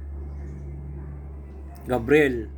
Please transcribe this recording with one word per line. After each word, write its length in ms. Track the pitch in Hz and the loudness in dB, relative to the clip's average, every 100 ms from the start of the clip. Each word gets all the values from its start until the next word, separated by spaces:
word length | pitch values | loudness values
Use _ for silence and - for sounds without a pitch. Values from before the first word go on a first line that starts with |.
| 71 71 71 71 71 71 71 71 71 69 71 - - - - - - - - | -8 -8 -8 -8 -8 -8 -8 -8 -8 -8 -8 -8 -10 -10 -12 -12 -12 -10 0
Gabriel 640 | 123 117 151 143 120 104 | 2 8 8 8 4 -4